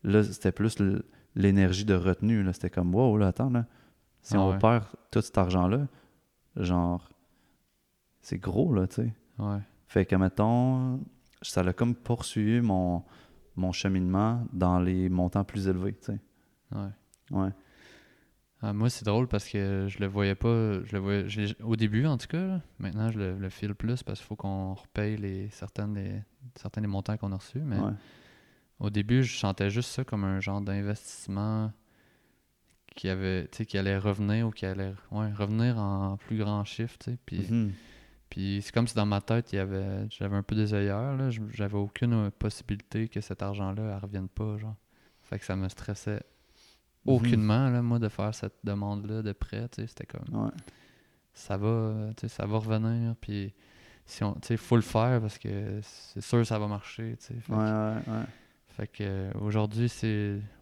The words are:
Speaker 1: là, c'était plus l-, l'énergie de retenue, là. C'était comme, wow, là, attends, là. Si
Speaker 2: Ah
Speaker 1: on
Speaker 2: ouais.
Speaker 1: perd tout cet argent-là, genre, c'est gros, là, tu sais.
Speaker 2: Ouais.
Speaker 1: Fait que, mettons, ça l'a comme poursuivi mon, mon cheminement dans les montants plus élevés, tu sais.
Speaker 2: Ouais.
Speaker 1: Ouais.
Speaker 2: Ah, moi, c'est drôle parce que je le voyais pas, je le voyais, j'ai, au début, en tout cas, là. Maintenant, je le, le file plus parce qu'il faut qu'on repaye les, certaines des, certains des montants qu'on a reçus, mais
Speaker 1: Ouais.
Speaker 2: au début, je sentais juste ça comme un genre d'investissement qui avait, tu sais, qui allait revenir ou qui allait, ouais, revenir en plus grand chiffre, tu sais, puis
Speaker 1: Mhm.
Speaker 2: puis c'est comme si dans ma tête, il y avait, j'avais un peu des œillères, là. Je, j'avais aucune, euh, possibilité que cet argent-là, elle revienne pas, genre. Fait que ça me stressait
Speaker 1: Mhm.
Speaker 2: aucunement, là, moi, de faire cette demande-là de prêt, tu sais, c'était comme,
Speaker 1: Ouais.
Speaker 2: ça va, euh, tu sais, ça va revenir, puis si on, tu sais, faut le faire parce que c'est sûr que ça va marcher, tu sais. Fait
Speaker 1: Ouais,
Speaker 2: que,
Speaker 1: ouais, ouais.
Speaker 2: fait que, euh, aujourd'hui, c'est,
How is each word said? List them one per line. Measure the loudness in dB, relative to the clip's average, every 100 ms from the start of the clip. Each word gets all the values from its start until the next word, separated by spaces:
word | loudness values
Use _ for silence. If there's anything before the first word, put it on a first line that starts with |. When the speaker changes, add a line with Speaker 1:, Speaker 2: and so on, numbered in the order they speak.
Speaker 1:
là, | 4 6
c'était | 6 2 0
plus | 2 2 4
l-, | 2 2 -4 -14 _ 4
l'énergie | 6 8 6 4 4
de |
retenue, | 4 4 2 4 4
là. | 2
C'était | 0 -2
comme, | 0 2 4
wow, | 4 6
là, | 4
attends, | 2 0
là. | 0 -2 -8 _ _ _ _
Si | 0 4
Speaker 2:
Ah |
Speaker 1:
on | 4
Speaker 2:
ouais. | 6
Speaker 1:
perd | 6 6 2 -12 _
tout | -2
cet | 2 2
argent-là, | 4 4 4 2 -2 -6 _ _ _ _ _ -4
genre, | 2 2 2 0 -6 _ _ _ _ _ _ _ _ _ _ _
c'est | -8 -6
gros, | -2 2 4
là, | 4 2
tu | 0
sais. | -4 -4 _ -6
Speaker 2:
Ouais. | -4 -4 -8 _ _
Speaker 1:
Fait | 2 4
que, | 4
mettons, | 4 4 2 4 4 2 0 -2 -6 -16 _ _
ça | -4 0
l'a | 0
comme | 2 0 0
poursuivi | -2 -2 -2 0 2 4
mon, | 4 4 2 0 -4 -18 -20 -20 -12 -4
mon | -2
cheminement | 0 0 2 2 2 2 0 -4
dans | 2 4 4
les | 4 2 2
montants | 2 2 0
plus | -2 0 0
élevés, | 0 -2
tu | -4 -8
sais. | -8 -10 _ _ _ _
Speaker 2:
Ouais. | -8 -8 -12 _ _ _
Speaker 1:
Ouais. | -2 -2 -4 _ -20 -20 -20 _ _ _ _ _ _
Speaker 2:
Ah, | -4
moi, | 0 0
c'est | 0 0
drôle | 2 2
parce | -2 -2
que | -2 0 0 -2
je | -2
le | -2
voyais | 0 0 2
pas, | 2 4 2 0
je | -2
le | -2
voyais, | 0 0 0
j'ai, | -2 -2 -2
au | -2 0
début, | 2 2 2
en | 0
tout | -2
cas, | -4 -2
là. | -4 -6 -8
Maintenant, | -6 -2 -2
je | 0
le, | -4 -4
le | -6
file | -6 -6
plus | -4 -4 -4
parce | -6 -10
qu'il | -10
faut | -8
qu'on | -4 -4 -4 -8
repaye | -8 -4 -2 -2
les, | -4 -6 -8
certaines | -10 -10 -6 -4 -4
des, | -4 -6 -10 _ -20 -14
certains | -10 -4
des | -2
montants | -2 -2 -4
qu'on | -4
a | -6
reçus, | -6 -6
mais | -2 0
Speaker 1:
Ouais. | -2 -4 -10 -20 -20 -20 _ _ _ _
Speaker 2:
au | -2
début, | 0 2 4
je | 2 0
sentais | -2 2 0
juste | 0 -2
ça | -6
comme | -4 -2
un | 0 0
genre | -2 -4
d'investissement | -2 -2 -2 -4 -8 -14 -6 -2 0 0 -2 -6 _ _ _ _ _ _ _ _ _ _ _ -6
qui | -4
avait, | -2 0 -2 -4
tu | -8
sais, | -4
qui | -2
allait | 0 2
revenir | 2 2 2 2 0
ou |
qui | -2 -4
allait, | -4 -6 -8 -8
ouais, | -4 -4
revenir | -2 0 2 2 2
en | 0 0 -2 -4
plus | -4 -2
grand | 0 -2
chiffre, | -4 -6 -8 -8
tu | -8
sais, | -8 -6
puis | -6 0
Speaker 1:
Mhm. | 0 0 -4 -14 -20 -20 -20 _
Speaker 2:
puis | -6 -2 -4
c'est | -2
comme | 0 0
si | 2
dans | 2
ma | 2
tête, | 2 0 0
il | -2
y |
avait, | -2 -2 -4 -4 -6
j'avais | -6 -2 -2
un |
peu | 0 0
des | 2 2
œillères, | 0 0 -2 -2
là. | -2
Je, | -2 -6
j'avais | -4 -2 -2
aucune, | -2 0 2
euh, | 2 0 -2
possibilité | -4 -4 -6 -8 -4 -4 -4
que | -4
cet | -8 -6
argent-là, | -6 -4 -4 -4 -4 -6
elle |
revienne | -6 -6 -6
pas, | -4 -4 -4
genre. | -8 -12 _ _ _ _
Fait | _ -8
que | -4
ça | -4
me | -4
stressait | -6 -8 -6 -6 -6 -8 _ _ _ -20 _ _ _ 2
Speaker 1:
Mhm. |
Speaker 2:
aucunement, | 4 6 4 4 4 4
là, | 2
moi, | 2 2
de | 0
faire | 0 -4 -4
cette | -8 -6
demande-là | -4 -2 -2 -4 -4 -4
de | -4
prêt, | -6 -6 -6 -8
tu | -8
sais, | -10
c'était | -10 -12
comme, | -10 -6 -2
Speaker 1:
Ouais. | -2 -6 -16 -20 -20 _ _ _ _
Speaker 2:
ça | -20 -8 -2
va, | 0
euh, | 0 0 -4 -6 -8
tu |
sais, | -8
ça | -6 -2
va | -2
revenir, | 0 0 0 0 -2 -4
puis | -6 -6 -6 -10 _ -20 -20 -20 -20
si | -4
on, | -4
tu | -4 -4
sais, | -4
faut | 4 4
le |
faire | 4 2 2 2
parce | 0 -6
que | -8 -6 -6 -8
c'est | -10 -18 -16 -12
sûr | 0 2
que |
ça | 2 0
va | -2
marcher, | -4 -8 -10 -10 -10
tu | -12
sais. | -12
Fait | -2
Speaker 1:
Ouais, | 0
Speaker 2:
que, | 2 0 0 -4 -4
Speaker 1:
ouais, | -6
ouais. | -6 -12 _ _ _
Speaker 2:
fait | -10 -10
que, | -6
euh, | -6 -4 -6 -4
aujourd'hui, | -2 0 0 0 -2
c'est, | 0 -2 0 -2 -4 -8 -10